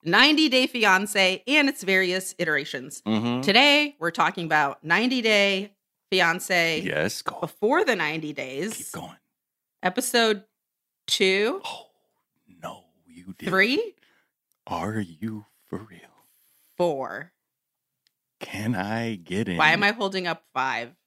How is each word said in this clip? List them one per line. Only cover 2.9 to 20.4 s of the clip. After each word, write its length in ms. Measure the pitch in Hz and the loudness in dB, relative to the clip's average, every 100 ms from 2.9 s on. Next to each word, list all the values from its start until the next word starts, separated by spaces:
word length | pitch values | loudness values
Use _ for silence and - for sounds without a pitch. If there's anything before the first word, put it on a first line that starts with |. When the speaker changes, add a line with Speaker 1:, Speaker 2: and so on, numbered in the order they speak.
| - - | -10 -4
Speaker 2:
Mm-hmm. 340 | 110 117 123 | -2 0 -2
Speaker 1:
Today, 540 | 135 202 285 285 294 - | 2 4 6 4 2 -4
we're 120 | 165 | -6
talking 340 | 165 165 - 165 | 0 0 0 0
about 380 | 156 143 135 | 2 2 -2
ninety 380 | 156 175 247 254 | -2 0 2 0
Day 520 | 220 208 202 190 208 _ _ _ _ | 2 2 2 0 -6 _ _ _ _
Fiancé 720 | 185 170 175 - 180 165 160 | 2 2 0 0 0 2 0
Speaker 2:
Yes, 380 | 165 151 170 - | -4 -2 -2 -4
go. 180 | - - | -10 -8
Speaker 1:
before 440 | 170 - 208 302 - | -10 -4 0 2 2
the 100 | 214 | 0
ninety 380 | 156 160 156 | -2 -4 -8
days. 420 | 147 131 135 190 220 | -8 -8 -8 -8 -8
Speaker 2:
Keep 140 | - | -12
going. 260 | - - - _ _ _ _ _ _ | -14 -14 -20 _ _ _ _ _ _
Speaker 1:
Episode 600 | 185 190 254 240 226 208 - _ _ _ _ _ - | -6 -4 -2 2 2 0 -6 _ _ _ _ _ -6
two. 540 | - 190 190 214 381 - | 2 2 4 0 -2 -8
Speaker 2:
Oh, 220 | - - _ _ _ _ _ _ - | -14 -18 _ _ _ _ _ _ -16
no, 220 | - - _ _ _ | -16 -16 _ _ _
you 260 | - 90 185 | -20 -18 -10
did. 120 | - | -2
Speaker 1:
Three. 440 | 185 208 285 453 - _ _ _ _ _ _ - | 2 2 2 -2 -10 _ _ _ _ _ _ -10
Speaker 2:
Are 320 | 85 90 110 | -6 -4 -4
you 460 | 92 80 110 107 104 _ | -6 -8 -10 -10 -16 _
for 140 | _ 95 | _ -12
real? 220 | 110 87 - _ _ _ _ _ _ _ | -12 -20 -20 _ _ _ _ _ _ _
Speaker 1:
Four. 540 | 180 139 131 104 175 _ _ _ _ _ _ _ _ _ _ _ | -2 -2 -6 -10 -14 _ _ _ _ _ _ _ _ _ _ _
Speaker 2:
Can 360 | - 98 107 110 | -14 -8 -4 -4
I 400 | 98 113 117 107 | -4 -4 -4 -8
get 320 | 82 87 101 | -6 -4 -2
in? 100 | 95 | 2
Speaker 1:
Why 140 | 156 | 4
am 120 | 175 | 4
I 80 | 202 | 2
holding 360 | 220 202 190 175 | 0 -4 -4 -6
up 160 | 165 | -8